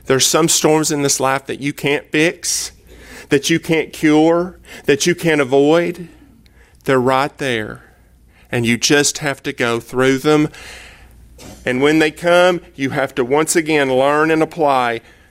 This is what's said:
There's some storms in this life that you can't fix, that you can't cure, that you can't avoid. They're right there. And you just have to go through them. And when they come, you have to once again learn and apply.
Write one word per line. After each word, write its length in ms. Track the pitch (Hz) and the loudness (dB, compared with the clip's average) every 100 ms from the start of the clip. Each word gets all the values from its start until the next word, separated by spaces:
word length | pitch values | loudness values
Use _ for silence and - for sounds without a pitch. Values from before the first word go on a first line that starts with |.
| - | -2
There's 200 | 131 - | 0 2
some 220 | 165 165 | 2 2
storms 420 | - 160 156 151 | 2 2 2 0
in 120 | 147 | -2
this 180 | 143 - | -2 -2
life 260 | 135 135 - | -2 -2 -6
that 140 | 110 | -8
you 120 | 139 | -8
can't 380 | - 143 143 - | -6 -4 -4 -2
fix, 640 | 156 165 - - - - - - - - - - | -2 -2 -2 -6 -6 -8 -14 -20 -20 -20 -20 -2
that 200 | 143 - | -2 0
you 120 | 165 | -2
can't 320 | - 160 - | -2 -2 -4
cure, 640 | - 156 151 160 170 180 - - - - | -2 2 4 4 2 -2 -10 -20 -6 -2
that 200 | 143 175 | 0 0
you 80 | |
can't 260 | 170 170 147 | -2 0 0
avoid. 680 | 131 139 143 165 175 175 165 - - _ _ _ _ _ | 2 2 4 2 0 -6 -16 -20 -20 _ _ _ _ _
They're 160 | - 131 | 0 0
right 360 | 123 131 143 - | 2 0 -2 -6
there. 460 | 143 113 110 123 - _ _ _ _ _ _ | -6 -6 -6 -14 -20 _ _ _ _ _ _
And 160 | 123 117 | -4 -2
you 100 | 117 | 0
just 420 | - 147 139 - | 2 2 2 -4
have 240 | 147 135 | -8 -8
to 80 | 147 | -10
go 260 | 135 123 117 | -4 -4 -4
through 380 | 113 127 131 135 | -4 0 0 2
them. 320 | 151 151 151 - - - - - - - - - - - | 2 2 2 -4 -20 -20 -20 -20 -20 -20 -20 -20 -20 -10
And 160 | - 127 | -6 0
when 200 | 147 156 | 2 2
they 100 | 156 | 0
come, 500 | - 175 175 180 175 - | -2 2 4 4 0 -6
you 160 | - 135 | -8 -6
have 240 | 131 131 | -4 -4
to 100 | - | -4
once 320 | 120 147 156 175 | 0 0 0 -2
again 340 | 156 151 135 | 0 0 2
learn 400 | 127 139 147 156 | 2 2 2 2
and 120 | 160 | 0
apply. 580 | 160 170 143 131 120 113 - - _ | 0 0 0 2 0 -4 -10 -20 _